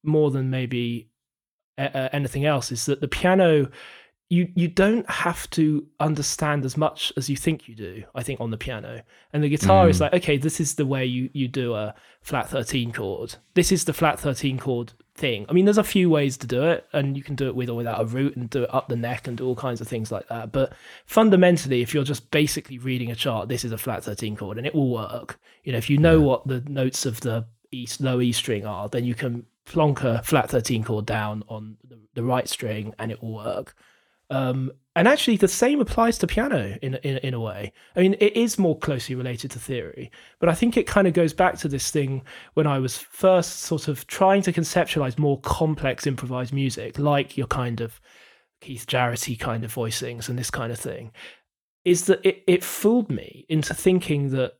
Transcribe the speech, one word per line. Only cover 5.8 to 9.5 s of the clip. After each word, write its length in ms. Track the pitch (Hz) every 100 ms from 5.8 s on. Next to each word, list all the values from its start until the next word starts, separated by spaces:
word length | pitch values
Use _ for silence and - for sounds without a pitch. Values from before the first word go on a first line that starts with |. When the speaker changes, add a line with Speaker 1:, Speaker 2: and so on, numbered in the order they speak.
| 143 _
Speaker 1:
understand 640 | 151 151 143 - 151 147 131
as 100 | 139
much 380 | 156 - - -
as 140 | 131
you 80 | 135
think 320 | - 156 -
you 60 | 113
do, 280 | 101 98 110
I 100 | 131
think, 180 | 117 135
on 100 | 117
the 60 | 110
piano. 440 | - 117 101 117 - _ _
And 100 | 151
the 60 |
guitar 400 | 147